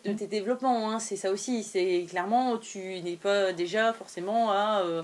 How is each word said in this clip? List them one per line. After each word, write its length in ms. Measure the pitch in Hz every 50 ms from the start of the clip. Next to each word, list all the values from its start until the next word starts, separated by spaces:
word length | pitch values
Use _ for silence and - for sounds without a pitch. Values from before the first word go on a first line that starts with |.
| -
de 80 | 202
tes 160 | 208 220 208 165
développements, 600 | 208 214 190 226 254 247 262 262 247 226 214 214
hein, 100 | 220 214
c'est 160 | 214 - 202
ça 160 | 190 - 190
aussi, 320 | 196 202 - 254 247 226 208
c'est 420 | - - 185 180 190 180 175 175 165
clairement, 480 | 175 180 180 202 226 247 254 254 226 220
tu 420 | - - - 196 185 190 190 185
n'es 140 | 170 175 175
pas 360 | 170 - 202 202 202 196 185
déjà 400 | 180 170 175 170 202 220 226 226
forcément 600 | 226 - - - - 180 175 196 220 233 226 214
à, 300 | 196 202 208 214 214 202 180
euh, 180 | 170 165 165